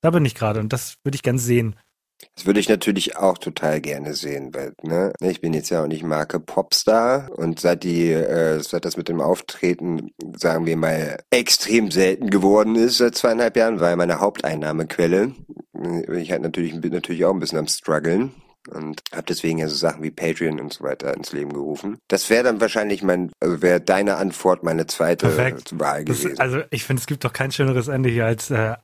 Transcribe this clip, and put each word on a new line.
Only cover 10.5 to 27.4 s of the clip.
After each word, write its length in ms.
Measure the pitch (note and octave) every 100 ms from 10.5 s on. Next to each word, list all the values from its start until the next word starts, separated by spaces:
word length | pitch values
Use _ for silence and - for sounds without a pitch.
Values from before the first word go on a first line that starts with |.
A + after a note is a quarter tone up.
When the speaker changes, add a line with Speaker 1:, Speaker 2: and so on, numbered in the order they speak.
| E2 E2
Speaker 2:
wir 120 | E2
mal, 440 | D#2+ D#2+ D#2 - -
extrem 600 | B2 A#2 - - A2+ G#2
selten 380 | E2+ F#2 F#2+ G#2
geworden 460 | G2 F#2+ G#2 G#2+ A2+
ist 200 | A#2+ B2
seit 160 | A#2+ -
zweieinhalb 420 | A#2+ A2+ C3 B2
Jahren, 240 | A2+ G2+
weil 160 | F2 F2
meine 240 | F2 D#2+
Haupteinnahmequelle, 1120 | G2+ - D2 D#2 D2+ D#2+ D#2 - E2+ F#2 A#2+ C3+ - - - -
äh, 400 | F2 E2+ - F2
ich 100 | E2
halt 120 | F2
natürlich, 360 | E2 E2+ E2 D#2+
bin 140 | E2
natürlich 320 | E2+ - E2+ F2
auch 80 |
ein 60 | F#2+
bisschen 180 | E2+ D#2+
am 80 | D2+
struggeln 640 | - - D2+ D#2+ F#2 C3 - _ _ -
und 320 | D#2+ D2+ D2+ -
hab 140 | - -
deswegen 320 | F2 E2 D#2+
ja 100 | D#2
so 80 | D#2
Sachen 260 | E2+ D#2
wie 100 | D#2
Patreon 500 | - E2+ E2 E2 D#2
und 100 | D2
so 140 | - C2+
weiter 280 | C2+ C#2 C2+
ins 160 | -
Leben 180 | C#2+ C#2+
gerufen. 460 | C#2+ D2+ D2 G2 A2+ -
Das 220 | G2 -
wär 140 | A2+
dann 180 | B2 G#2+
wahrscheinlich 420 | A2 A2 G#2 G2
mein, 280 | F#2+ F2+ F2 -
also 200 | F2 D#2+
wär 200 | F2+ F2
deine 340 | E2 F#2+ G2+ F2+
Antwort 480 | F#2+ - F#2 F2+
meine 240 | E2+ D#2+ D#2+
zweite 400 | - E2 E2+ -
Speaker 1:
Perfekt. 500 | D#2+ B2+ D2+ - E2
Speaker 2:
Wahl 280 | C#2+ D2 D3+
Speaker 1:
Das, 160 | B2
Speaker 2:
gewesen. 180 | F3+ -
Speaker 1:
also 220 | C3 C3+ -
ich 160 | B2+ -
finde, 160 | B2+
es 40 | -
gibt 180 | D3 A#2+
doch 80 |
kein 180 | -